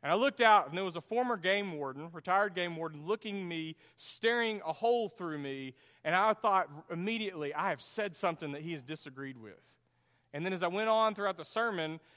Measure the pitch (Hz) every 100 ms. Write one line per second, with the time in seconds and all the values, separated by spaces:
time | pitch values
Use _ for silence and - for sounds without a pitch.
0 | 139 185 269 - 233 208 139 170 190 165
1 | - 226 254 220 170 202 202 156 139 131
2 | 165 165 160 190 208 180 175 165 160 151
3 | 156 220 220 202 180 165 160 156 - _
4 | - - 226 240 226 214 160 156 233 240
5 | 220 - 175 151 139 135 135 127 _ _
6 | 156 180 214 214 220 190 151 143 - 170
7 | 190 226 208 180 147 151 190 151 - -
8 | 208 160 185 160 156 143 160 160 127 156
9 | 151 135 135 127 110 90 _ _ _ _
10 | _ _ _ 143 180 185 175 185 220 220
11 | 220 208 202 175 156 220 233 190 156 160
12 | _